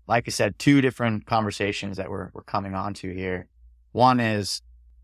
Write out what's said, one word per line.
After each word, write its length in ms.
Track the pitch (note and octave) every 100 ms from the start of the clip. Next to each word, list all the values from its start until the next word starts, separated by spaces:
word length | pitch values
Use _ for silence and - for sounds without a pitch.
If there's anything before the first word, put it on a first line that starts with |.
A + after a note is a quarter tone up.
| -
like 180 | A2+ A#2
I 40 |
said, 280 | - G#2+ F#2
two 220 | - C#3+
different 440 | C3 - A#2+ G#2+
conversations 720 | - A#2 G#2 G2+ G2+ G2+ G2+ F#2+
that 140 | F#2
we're, 200 | F#2+ F#2
we're 80 | G2+
coming 320 | - G2+ G2
on 180 | F#2+ G2
to 200 | F#2+ F#2
here. 340 | F#2 F#2 F#2 F#2 _ - - _
One 280 | G#2+ B2+ B2
is 400 | A2+ G#2 G2 - - - _ -